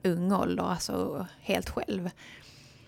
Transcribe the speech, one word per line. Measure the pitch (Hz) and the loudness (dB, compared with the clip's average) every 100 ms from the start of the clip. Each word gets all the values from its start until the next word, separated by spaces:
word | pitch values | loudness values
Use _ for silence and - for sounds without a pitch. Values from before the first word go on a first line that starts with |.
ung | 190 175 180 | 2 4 4
ålder, | 196 - 180 | 4 2 2
alltså | 175 175 - 185 - 143 180 - | 0 -2 -2 -2 -2 -4 -6 -6
helt | - 190 185 | 0 0 0
själv? | - - 196 175 - - - - - - - | -4 -4 -4 -4 -8 -18 -20 -20 -20 -20 -20